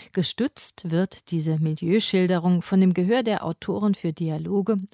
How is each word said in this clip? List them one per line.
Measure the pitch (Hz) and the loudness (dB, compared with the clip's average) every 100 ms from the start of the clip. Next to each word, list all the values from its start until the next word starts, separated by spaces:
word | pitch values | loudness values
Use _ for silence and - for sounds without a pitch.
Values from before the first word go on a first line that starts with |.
| - | -8
Gestützt | 190 - - 262 - - - 175 | -2 -2 -2 -4 -4 -10 -8 -4
wird | 165 190 - - | -2 -2 -6 -6
diese | 165 156 160 | -4 -2 0
Milieuschilderung | 156 156 165 214 - 190 180 180 180 175 | -2 -2 0 2 2 2 2 2 2 0
von | - 190 | 2 4
dem | 185 | 4
Gehör | 180 180 247 | 4 2 2
der | 226 202 | 0 -2
Autoren | 165 165 - 202 208 | -4 -6 -4 -2 0
für | 196 170 | 0 -2
Dialoge | 156 165 156 165 196 190 196 190 | -4 -4 -4 -2 -2 0 -2 -2